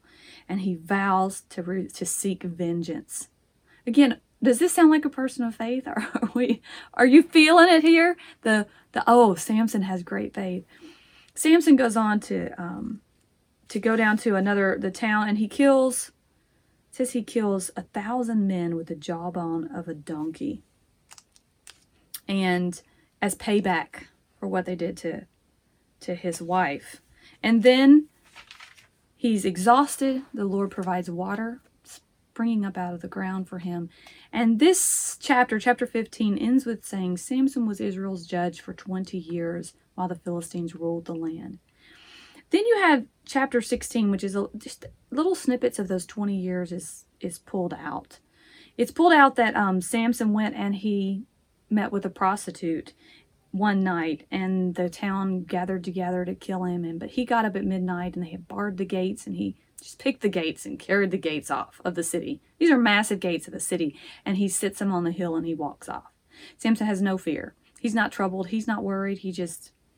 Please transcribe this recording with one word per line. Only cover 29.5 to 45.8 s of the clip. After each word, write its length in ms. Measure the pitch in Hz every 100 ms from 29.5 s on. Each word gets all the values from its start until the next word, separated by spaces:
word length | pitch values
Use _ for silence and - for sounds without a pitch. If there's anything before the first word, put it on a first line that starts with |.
| 175 202 254 285 - 269 262 277
The 140 | 233
Lord 240 | 202 196 196
provides 400 | 202 180 180 180
water 520 | 170 190 208 226 247 _ _
springing 800 | - - _ _ _ - 233 220
up 140 | 196 185
out 160 | 180
of 80 | 175
the 60 | 185
ground 420 | 196 190 190 185
for 80 | 180
him. 320 | 175 175 170 - - - -
And 280 | 226 233 220
this 580 | 330 359 - - - -
chapter, 400 | - 247 247 214
chapter 280 | 247 240 247
fifteen, 500 | 226 226 - 214 196
ends 300 | 220 262 233
with 180 | 220
saying, 320 | - 196 180 180
"Samson 480 | - 262 269 262
was 160 | 220 196
Israel's 460 | 202 185 196 185 165
judge 340 | 175 175 165
for 120 | -
twenty 440 | - - 185 185 185
years 560 | 160 170 170 175 - - _
while 120 | - 180
the 60 |
Philistines 600 | 175 180 175 165 175 170
ruled 300 | 160 165 170
the 100 | 165
land." 420 | 165 160 165 - 190 _ _ _ - - - - - _
Then 120 | 381 466
you 100 | 427
have 260 | 349 277 - _
chapter 340 | - 269 269 240
sixteen, 520 | - 240 - 240 202
which 120 | 196
is 120 | 196
a, 140 | 202 -
just 300 | 214 - - - - -
little 240 | 254 349
snippets 460 | 359 - 247 247
of 80 | -